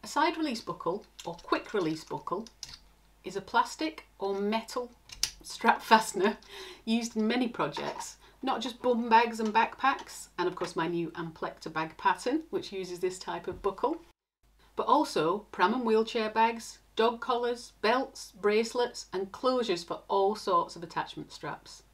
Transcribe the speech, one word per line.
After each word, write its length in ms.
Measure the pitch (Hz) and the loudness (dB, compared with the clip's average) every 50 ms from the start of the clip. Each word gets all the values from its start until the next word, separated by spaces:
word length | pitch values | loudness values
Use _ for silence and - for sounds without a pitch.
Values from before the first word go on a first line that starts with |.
| - | -12
A 40 | |
side 300 | - - 285 302 349 330 | -2 0 2 2 2 0
release 240 | 330 320 294 233 - | -2 -4 -4 -4 -6
buckle, 420 | - - 165 - - 165 175 214 - _ _ - - | -8 -10 -10 -6 -4 -4 -4 -4 -8 _ _ -14 -12
or 80 | 175 165 - | -12 -12 -12
quick 320 | - - - - - - - | -4 -4 -4 -4 -4 -2 -2
release 300 | 208 180 156 160 156 - | 0 0 0 -2 -4 -8
buckle, 420 | - - - - - - 190 226 - _ _ - - - - - - _ _ _ _ _ _ _ | -10 -10 -10 -6 -6 -6 -6 -6 -10 _ _ -16 -16 -16 -20 -20 -20 _ _ _ _ _ _ _
is 120 | - 190 | -8 -8
a 60 | 196 | -8
plastic 640 | 196 - - 233 233 - - - 311 311 - - - _ _ _ | -8 0 2 2 2 2 -2 -6 -6 -6 -6 -10 -20 _ _ _
or 200 | 196 196 196 196 | -4 -4 -2 0
metal 520 | 202 208 220 226 226 - - 254 247 240 - _ _ - - - - - - - | 0 0 0 -2 -4 -4 -6 -8 -8 -8 -12 _ _ -20 -8 -8 -8 -8 -8 -14
strap 400 | - - - - - 226 - - | -16 -16 -14 0 2 2 2 2
fastener 560 | - - 226 220 - - - 190 175 214 - - - - - - - - - - - | 4 6 6 6 6 2 -2 2 2 2 0 -2 -12 -18 -16 -16 -16 -16 -16 -12 -4
used 320 | 220 226 233 226 226 - | -2 0 0 0 -2 -2
in 100 | 220 214 | 0 0
many 200 | 220 240 254 254 | 2 2 2 0
projects, 680 | 226 - - 156 143 - 151 147 - - - - - - _ - - _ _ - | -2 -2 -2 -4 -4 -2 -6 -6 -6 -8 -8 -12 -14 -16 _ -20 -20 _ _ -4
not 180 | 269 254 - | -2 -2 -2
just 220 | 226 262 233 - - | -2 -6 -8 -2 2
bum 260 | 254 240 226 240 240 | 2 2 2 4 6
bags 300 | 226 226 240 226 226 220 | 8 6 6 6 0 -2
and 120 | 220 214 | -2 2
backpacks, 760 | 202 226 226 - - - - 208 202 - - - - - - - _ | 4 4 2 2 0 0 2 2 2 0 -6 -14 -16 -18 -18 -14 _
and 100 | - 175 | -2 -2
of 60 | 180 180 | -2 -2
course 220 | - 180 170 - | -2 -6 -4 -2
my 120 | 180 165 | -2 -2
new 220 | 170 175 170 170 156 - | 0 0 -2 -4 -4 -6
Amplector 580 | - 165 170 - - - 170 - - - 175 165 | -8 -10 -10 -8 -8 -8 -8 -8 -10 -12 -8 -6
bag 240 | 160 160 160 - | -4 -6 -6 -8
pattern, 460 | - - - - - - 254 269 320 - - | 6 6 6 6 6 2 0 0 0 -2 -2
which 200 | - 190 180 - | -6 -6 -6 -4
uses 280 | 202 190 185 175 180 170 | -8 -8 -8 -8 -6 -2
this 180 | 185 180 180 | -2 -2 -2
type 300 | - - - 175 170 - | -4 -8 -8 -8 -6 -6
of 160 | - 175 - - | -8 -8 -2 -2
buckle, 340 | 196 196 - - 262 330 339 - - _ _ _ _ _ _ _ _ _ _ _ _ _ | -4 -2 0 0 0 0 -2 -8 -20 _ _ _ _ _ _ _ _ _ _ _ _ _
but 120 | - - | -4 4
also 580 | - 247 294 302 - - 180 156 160 185 214 - _ | 6 6 6 6 2 2 2 2 2 0 0 -4 _
pram 200 | - - 185 185 | 0 2 2 2
and 140 | 226 254 240 | 4 2 2
wheelchair 460 | 226 220 220 226 226 - 240 220 214 | 4 4 4 4 2 0 -2 -2 0
bags, 480 | 214 226 226 233 233 226 - - - - _ _ _ | 2 4 4 4 2 -2 -10 -14 -16 -18 _ _ _
dog 260 | - 220 240 233 233 | 2 2 2 2 0
collars, 520 | - - 247 240 240 240 240 233 - - _ _ - | -2 -2 0 0 0 -2 -2 -4 -8 -18 _ _ 2
belts, 500 | 214 247 269 262 - - - - - _ 185 | 4 4 4 2 -2 -6 -16 -18 -18 _ 0
bracelets 640 | 180 208 208 214 233 226 - 247 240 240 - - - _ - | 0 2 4 4 2 0 0 0 0 0 -2 -10 -14 _ -6
and 180 | 185 196 196 | -6 -6 -6
closures 540 | - - - 254 262 254 233 - 185 170 - | -8 -2 0 2 2 2 0 0 -2 -4 -4
for 160 | - - - - | -8 -10 -10 -4
all 280 | - 196 196 196 196 214 | 0 2 4 4 4 2
sorts 400 | - - 202 - - - - - | 0 -2 2 2 2 2 0 -6
of 60 | 170 | -14
attachment 500 | 170 170 - 160 151 - - 160 151 - | -14 -8 -6 -6 -6 -6 -8 -14 -14 -14
straps. 520 | - - - 151 - - _ - - - _ _ | -14 -12 -10 -10 -10 -10 _ -20 -20 -20 _ _